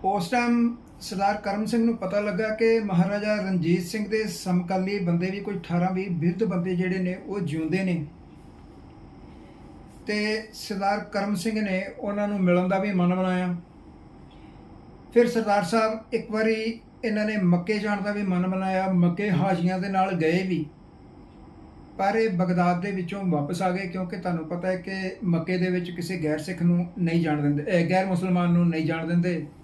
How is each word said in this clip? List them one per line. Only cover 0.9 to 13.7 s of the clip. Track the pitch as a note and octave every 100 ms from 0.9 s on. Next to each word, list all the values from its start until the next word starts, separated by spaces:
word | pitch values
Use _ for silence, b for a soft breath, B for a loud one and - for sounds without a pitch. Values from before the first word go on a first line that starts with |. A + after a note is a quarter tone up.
| -
ਸਰਦਾਰ | - F#3+ G3 G#3
ਕਰਮ | G3+ G3+ G#3+
ਸਿੰਘ | A#3 A#3
ਨੂੰ | A3+
ਪਤਾ | F#3 G3+
ਲੱਗਾ | G#3 G3+ A3
ਕਿ | A3 A3+ A3+
ਮਹਾਰਾਜਾ | G#3 E3+ F3 G#3 G#3 G#3+
ਰਣਜੀਤ | F#3+ F#3 D#3 F3+
ਸਿੰਘ | F3 A3 G3+
ਦੇ | A3
ਸਮਕਾਲੀ | G#3+ - F#3+ F3+ F3 F#3+ F#3 G3+
ਬੰਦੇ | F3 E3+ F#3
ਵੀ | G3+
ਕੋਈ | G3+ F#3
ਅਠਾਰਾਂ | - F3 F#3
ਵੀਹ | F#3 G3
ਬਿਰਧ | E3+ E3+ F3+
ਬੰਦੇ | G#3+ F#3 F3 F3+
ਜਿਹੜੇ | F#3 F#3
ਨੇ | F3+ F#3
ਉਹ | - G3
ਜਿਉਂਦੇ | D#3 D#3+ D#3+ F#3
ਨੇ। | F#3+ E3+ C#3+ - - - - - - - - - - - - - - - - - - - -
ਤੇ | G#3 G#3+ A3 A3
ਸਰਦਾਰ | - - G3 G3 G#3
ਕਰਮ | G#3 G3+ G3+ F#3+
ਸਿੰਘ | A3+ G#3+
ਨੇ | G#3 F#3 G3 -
ਉਹਨਾਂ | G3+ G3+ G#3
ਨੂੰ | G3+
ਮਿਲਣ | F3+ F3 F#3
ਦਾ | F#3+
ਵੀ | G3+
ਮਨ | F#3 F3 F#3
ਬਣਾਇਆ। | F#3 F3+ F3+ F3 -